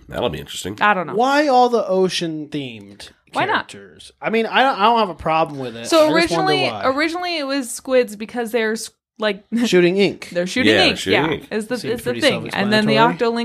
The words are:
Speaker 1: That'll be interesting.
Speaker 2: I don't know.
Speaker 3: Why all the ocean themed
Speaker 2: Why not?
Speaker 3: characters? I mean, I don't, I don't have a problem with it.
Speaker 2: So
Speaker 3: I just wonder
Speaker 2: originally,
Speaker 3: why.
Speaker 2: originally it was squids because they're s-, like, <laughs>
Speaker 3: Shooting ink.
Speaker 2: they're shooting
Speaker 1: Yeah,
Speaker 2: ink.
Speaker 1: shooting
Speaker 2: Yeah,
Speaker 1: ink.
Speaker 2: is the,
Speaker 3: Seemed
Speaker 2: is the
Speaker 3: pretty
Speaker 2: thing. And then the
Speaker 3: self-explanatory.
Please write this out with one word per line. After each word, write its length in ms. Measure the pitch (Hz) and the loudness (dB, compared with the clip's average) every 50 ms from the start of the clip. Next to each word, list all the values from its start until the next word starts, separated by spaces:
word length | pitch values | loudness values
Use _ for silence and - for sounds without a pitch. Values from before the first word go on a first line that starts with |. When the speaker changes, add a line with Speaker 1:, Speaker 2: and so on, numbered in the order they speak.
| - - | -18 -10
Speaker 1:
That'll 200 | - - 113 123 | -6 -4 -4 -4
be 100 | 73 71 | -4 -6
interesting. 380 | - - - - - 180 - - | -10 -12 -14 -10 -10 -10 -4 0
Speaker 2:
I 140 | 190 208 208 | 0 0 2
don't 120 | 185 170 | 0 -2
know. 80 | 151 - | -4 -2
Speaker 3:
Why 340 | 208 247 269 277 294 311 294 | 0 0 2 2 2 2 4
all 200 | 254 247 247 247 | 4 4 4 4
the 180 | 233 226 - | 2 0 0
ocean 600 | - 185 185 190 180 - - 180 165 156 156 151 139 | 0 2 2 2 0 0 -4 -4 -6 -6 -8 -8 -8
themed 640 | - 147 139 127 113 110 101 98 101 101 - - - _ _ _ - | -8 -8 -8 -8 -10 -14 -16 -18 -20 -20 -20 -20 -20 _ _ _ -6
Speaker 2:
Why 120 | 254 349 | -4 -2
not? 220 | 392 427 - - - | -2 -2 -4 -4 -8
Speaker 3:
characters? 440 | - 101 98 - - - - - - _ | -14 -20 -20 -20 -20 -20 -20 -20 -18 _
I 100 | 139 165 | -6 -2
mean, 160 | 208 226 220 | 0 0 0
I 160 | 185 180 214 254 | 2 2 2 4
don't, 160 | 269 233 185 | 2 2 2
I 40 | 196 | 2
don't 140 | 226 240 233 | 4 4 4
have 100 | 220 190 | 2 0
a 40 | 160 | -2
problem 440 | - - 165 156 160 165 151 147 135 | -4 -2 0 0 2 0 0 -2 -6
with 180 | 131 123 113 | -8 -8 -8
it. 100 | - - | -10 -2
Speaker 2:
So 100 | - 339 | 2 4
Speaker 3:
I 240 | 320 311 311 302 330 | 4 6 6 4 2
just 120 | 339 330 339 | 2 2 0
wonder 200 | 330 - 381 - | 0 0 2 2
Speaker 2:
originally, 100 | 370 359 | 0 0
Speaker 3:
why. 180 | - - - - | -2 -2 -2 -2
Speaker 2:
originally 520 | 254 262 277 311 330 330 359 359 349 349 320 | -2 0 0 0 -2 -2 -4 -4 -4 -4 -4
it 60 | 285 | -4
was 260 | 269 269 277 254 226 | -4 -4 -4 -4 -6
squids 460 | - - - 262 262 254 247 208 208 | -10 -12 -4 0 2 2 2 2 -2
because 360 | 202 220 - - 247 240 214 226 | -10 -12 -10 -8 -6 -6 -4 -2
they're 200 | 240 220 214 220 | -2 0 -2 -2
s-, 180 | 220 - - - _ _ _ _ - | -4 -8 -12 -16 _ _ _ _ -4
like, 260 | 220 214 202 202 - _ 226 | -4 -4 -4 -4 -6 _ -2
<laughs> 100 | 233 240 | -2 0
Speaker 3:
Shooting 300 | 220 185 180 175 175 185 196 | 2 4 4 4 4 4 4
ink. 300 | 202 160 - - - - 180 | 2 2 0 -4 -10 -8 -4
Speaker 2:
they're 140 | 175 175 | -4 -4
shooting 260 | 185 - 247 262 214 220 | -2 -2 0 2 4 4
Speaker 1:
Yeah, 100 | 196 180 | 4 4
Speaker 2:
ink. 120 | 285 202 180 | 2 0 -2
Speaker 1:
shooting 260 | - 190 196 190 165 | 0 0 0 2 2
Speaker 2:
Yeah, 60 | 165 151 | 0 -2
Speaker 1:
ink. 160 | - - - - | -4 -6 -6 -6
Speaker 2:
is 140 | 214 214 220 | -6 -4 -4
the, 100 | 262 247 | -6 -6
Speaker 3:
Seemed 160 | - - 233 | -4 -4 -6
Speaker 2:
is 60 | 233 - | -4 -4
the 60 | 247 | -6
Speaker 3:
pretty 100 | 240 233 | -4 0
Speaker 2:
thing. 300 | 311 277 208 - 113 - - | 2 2 2 0 -2 -6 -4
And 180 | - 196 208 214 | -2 0 2 2
then 140 | 214 214 | 2 2
the 80 | 214 220 | 2 4
Speaker 3:
self-explanatory. 500 | 220 226 240 208 - 247 233 233 233 233 | 4 4 4 2 0 -2 -2 -2 -2 -4